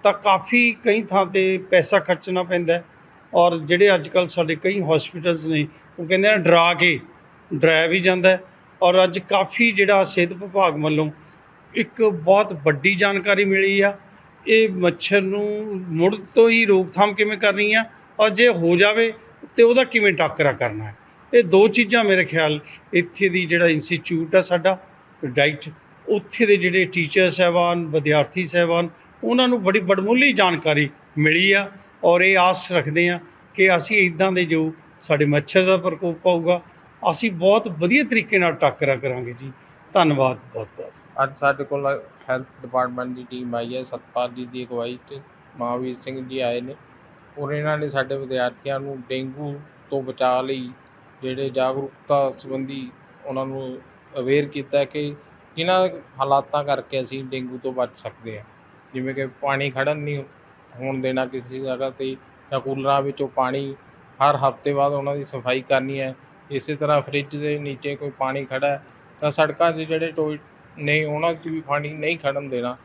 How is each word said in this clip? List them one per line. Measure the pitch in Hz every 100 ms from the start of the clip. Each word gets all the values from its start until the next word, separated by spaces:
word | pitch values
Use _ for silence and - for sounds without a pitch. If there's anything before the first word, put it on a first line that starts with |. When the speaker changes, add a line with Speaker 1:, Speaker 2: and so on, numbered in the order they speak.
Speaker 1:
ਤਾਂ | 202 202
ਕਾਫੀ | 208 190 - 240 240 220
ਕਈ | 226 214
ਥਾਂ | 214 190
'ਤੇ | 185 190 190 185 185
ਪੈਸਾ | 180 156 202
ਖਰਚਣਾ | 160 175 - 185
ਪੈਂਦਾ | 175 180 165
ਹੈ | 170 - - - - _
ਔਰ | 180 175 170
ਜਿਹੜੇ | 147 180 202
ਅੱਜ | 180 151
ਕੱਲ੍ਹ | 185 180
ਸਾਡੇ | - 160
ਕਈ | 156 190 202
ਹਸਪੀਟਲਜ਼ | 160 156 - 175 175 165 156
ਨੇ, | 156 151 - - -
ਉਹ |
ਕਹਿੰਦੇ | 165 190 202
ਆ | 214
ਡਰਾ | 165 170 170
ਕੇ | 170 175 139 - - _ - _
ਡਰਾਇਆ | 151 160 160 165
ਵੀ | 190
ਜਾਂਦਾ | 180 185 185
ਹੈ। | 180 - _ _ _
ਔਰ | 180 180
ਅੱਜ | 185 180
ਕਾਫੀ | - 196 - - 233
ਜਿਹੜਾ | 196 196 196
ਸਿਹਤ | 175 - 175
ਵਿਭਾਗ | 180 196 190 185 151
ਵੱਲੋਂ | 156 151 151 - - - _ _ -
ਇੱਕ | 247 - -
ਬਹੁਤ | 214 175 160 196 208 165
ਵੱਡੀ | 151 143 185
ਜਾਣਕਾਰੀ | 190 202 196 196 196
ਮਿਲੀ | 196 190 196 196
ਆ, | 196 196 - - - _
ਇਹ | - 220 220
ਮੱਛਰ | 185 175 170 - 202
ਨੂੰ | 190 202 208 208 214 190 185
ਮੁੜ | 160 180 208 -
ਤੋਂ | - 226
ਹੀ | 226
ਰੋਕਥਾਮ | 220 190 180 175 208
ਕਿਵੇਂ | 196 208 208
ਕਰਨੀ | 208 196 208
ਆ | 220 226 - - -
ਔਰ | 220
ਜੇ | 196 240
ਹੋ | 180 165 175
ਜਾਵੇ | 202 220 226 220 - - -
ਤੇ | -
ਉਹਦਾ | 233 240
ਕਿਵੇਂ | 254 233 208
ਟਾਕਰਾ | 170 160 - 143
ਕਰਨਾ | 127 120 107
ਹੈ। | 107 104 _ _ _
ਇਹ | 240
ਦੋ | 185 190 214
ਚੀਜ਼ਾਂ | 202 208 233
ਮੇਰੇ | 208 190
ਖਿਆਲ | 165 160 156 151 - - -
ਇੱਥੇ | 175 175 - 196
ਦੀ | 180
ਜਿਹੜਾ | 170 170 170
ਇੰਸਟੀਚਿਊਟ | 156 - 175 - 165 160
ਆ | 185
ਸਾਡਾ | 180 175 180 185 - - _ _
ਡਾਈਟ, | 143 123 143 147 156 - _ -
ਉੱਥੇ | - 208 208 -
ਦੇ | 220 202
ਜਿਹੜੇ | 175 185
ਟੀਚਰ | 180 180 156 202 180
ਸਾਹਿਬਾਨ, | 160 175 170 175 175 165
ਵਿਦਿਆਰਥੀ | 156 147 151 143 185
ਸਾਹਿਬਾਨ, | 165 175 170 170 170 - - -
ਉਹਨਾਂ | 226 247 254
ਨੂੰ | 247
ਬੜੀ | 185 202
ਵਡਮੁੱਲੀ | 180 190 202 247 277
ਜਾਣਕਾਰੀ | 208 185 165 156 147 143 - - 151
ਮਿਲੀ | 156 160 196
ਆ | 196 196 - - _
ਔਰ | 170 175
ਇਹ | 185 190
ਆਸ | 180 180 -
ਰੱਖਦੇ | 175 147 156 175
ਹਾਂ | 175 - _ _
ਕਿ | - 190
ਅਸੀਂ | 175 - 214
ਇੱਦਾਂ | 180 160 190
ਦੇ | 185
ਜੋ | 170 160 160 160 - -
ਸਾਡੇ | - 147
ਮੱਛਰ | 147 147 147 190
ਦਾ | 185 185
ਪ੍ਰਕੋਪ | 180 160 175 165
ਪਾਊਗਾ, | 185 170 165 175 - - - _
ਅਸੀਂ | - - 226
ਬਹੁਤ | 170 185 214 220 156
ਵਧੀਆ | 180 269
ਤਰੀਕੇ | 269 226 - 196
ਨਾਲ | 170
ਟਾਕਰਾ | 156 147 - 139
ਕਰਾਂਗੇ | 131 135 127 120
ਜੀ। | 120 135 - - - -
ਧੰਨਵਾਦ | 196 160 139 131 123 -
ਬਹੁਤ | 113 107 -
ਬਹੁਤ। | - - _ -
Speaker 2:
ਅੱਜ | 135 139
ਸਾਡੇ | 143 139
ਕੋਲ | 143 143 139 139 - - -
ਹੈਲਥ | 127 127 -
ਡਿਪਾਰਟਮੈਂਟ | 123 127 127 123 123
ਦੀ | 127 123
ਟੀਮ | 127 123
ਆਈ | 120 117
ਹੈ, | 127
ਸਤਪਾਲ | 127 131 - 120 123
ਜੀ | 123
ਦੀ | 123 127
ਅਗਵਾਈ | 123 120 117 123 -
'ਚ | 139 - _ - -
ਮਹਾਵੀਰ | 120 123 127 123
ਸਿੰਘ | 135 131 127
ਜੀ | 131
ਆਏ | 123 120
ਨੇ | 127 147 - - - - _ -
ਔਰ | 139
ਇਹਨਾਂ | 147 151 151
ਨੇ | 147
ਸਾਡੇ | 139 131 139
ਵਿਦਿਆਰਥੀਆਂ | 131 127 123 123 139 135
ਨੂੰ | 139 135 123
ਡੇਂਗੂ | 131 131 135 147 143 - - -
ਤੋਂ | 139
ਬਚਾਅ | 131 123 127 127
ਲਈ | 131 135 123 127 _ _ _ _
ਜਿਹੜੇ | 131 131 135
ਜਾਗਰੂਕਤਾ | 123 127 135 139 - - 143 135 147
ਸੰਬੰਧੀ | 135 131 135 139 127 - - -
ਉਹਨਾਂ | - 131
ਨੂੰ | 135 135 131 127 - _ _
ਅਵੇਅਰ | 139 127 143 143
ਕੀਤਾ | 143 135 143
ਕਿ | 139 151 147 147 - - _ -
ਕਿਹਨਾਂ | 170 185 185 175 - 131
ਹਾਲਾਤਾਂ | 135 139 139 147
ਕਰਕੇ | 143 135 - 135
ਅਸੀਂ | 123 135
ਡੇਂਗੂ | 131 131 127 127
ਤੋਂ | 131
ਬਚ | 127 123
ਸਕਦੇ | - 110 - 113 104
ਹਾਂ, | 107 _ _ _ _
ਜਿਵੇਂ | 131 131
ਕਿ | 135 131 -
ਪਾਣੀ | 139 135 139
ਖੜਨ | 131 139 151
ਨਹੀਂ | 147 143 135 - _ _ _
ਹੋਣ | 120 135 135
ਦੇਣਾ | 131 131
ਕਿਸੇ | 127 131 123 131
ਜਗ੍ਹਾ | 135 127 135
'ਤੇ | 131 135 131 - _ _
ਜਾਂ | 135
ਕੂਲਰਾਂ | 135 135 135 139
ਵਿੱਚੋਂ | 139 139 135
ਪਾਣੀ, | - 127 139 139 139 - - - -
ਹਰ | 143 139
ਹਫ਼ਤੇ | 135 120 143
ਬਾਅਦ | 143 143
ਉਹਨਾਂ | 143 139
ਦੀ | 143
ਸਫਾਈ | 135 131 123 131
ਕਰਨੀ | 127 135 131 139
ਹੈ। | 131 131 - - _
ਇਸੇ | 139 143
ਤਰ੍ਹਾਂ | 147 147 147
ਫਰਿੱਜ | 143 143 139
ਦੇ | 147 147 147
ਨੀਚੇ | 143 135 143
ਕੋਈ | 143 143 139
ਪਾਣੀ | 131 135
ਖੜ੍ਹਾ | 131 135 143
ਹੈ | 139 - - - -
ਤਾਂ | 151
ਸੜਕਾਂ | 147 156 151 170
'ਚ | 160
ਜਿਹੜੇ | 156 160 165
ਟੋਏ | 160 151 151 - - - -
ਨੇ | 147 151
ਉਹਨਾਂ | 151 147 165
'ਚ | 165 165
ਵੀ | 160
ਪਾਣੀ | 143 143 147
ਨਹੀਂ | 156 151 165
ਖੜਨ | 143 139 143
ਦੇਣਾ। | 127 120 127